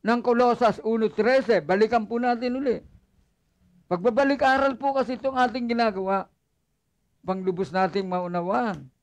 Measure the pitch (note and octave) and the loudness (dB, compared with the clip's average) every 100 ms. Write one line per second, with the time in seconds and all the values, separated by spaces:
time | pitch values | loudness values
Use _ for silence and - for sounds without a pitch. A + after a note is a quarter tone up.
0 | G3+ A#3+ A#3+ A#3 B3 A#3 A#3 - G#3+ A3+ | 0 0 2 2 4 4 2 2 -2 0
1 | A3 - G#3+ C4 G#3 G#3 D3+ F#3 G#3+ A#3 | 0 0 2 2 4 0 2 2 4 2
2 | G#3 A#3 B3 A#3+ B3 B3 C#4 F#3+ - - | 0 -2 0 0 -2 -2 -2 -4 -6 -20
3 | _ _ _ _ _ _ _ _ _ F3 | _ _ _ _ _ _ _ _ _ -2
4 | G3+ A3+ C#4 C#4+ C4+ C4+ C#4 B3+ C#4 C4+ | 0 2 0 2 2 2 2 0 -2 -2
5 | A#3 B3+ C4+ C4 B3 A#3 A#3+ A#3 A3+ F#3+ | -2 -4 -4 0 0 0 -4 0 0 0
6 | F#3+ G3 - _ _ _ _ _ _ _ | -2 -2 -4 _ _ _ _ _ _ _
7 | _ _ - F#3+ F#3+ F3 F#3+ F3+ F#3+ G3+ | _ _ -8 -4 -4 -4 -4 0 0 -2
8 | F#3+ F3+ F3+ F3 F3 A3+ A#3+ E3 C3+ _ | -4 -4 -4 -4 -2 -2 -2 -6 -12 _